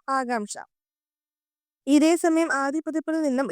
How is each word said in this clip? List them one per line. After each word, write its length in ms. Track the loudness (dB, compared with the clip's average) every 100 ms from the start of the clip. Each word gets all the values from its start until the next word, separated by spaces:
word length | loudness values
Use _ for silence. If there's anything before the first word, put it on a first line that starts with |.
| -6
ആകാംക്ഷ. 480 | -4 -4 -6 -6 -12 -16 _ _ _ _ _ _ _ _ _ _ _ 2
ഇതേസമയം 640 | 4 6 4 2 2 0
ആദ്യ 280 | -2 -2 -4
പതിപ്പിൽ 340 | -6 -6 -4
നിന്നും 320 | -2 -2 -2 0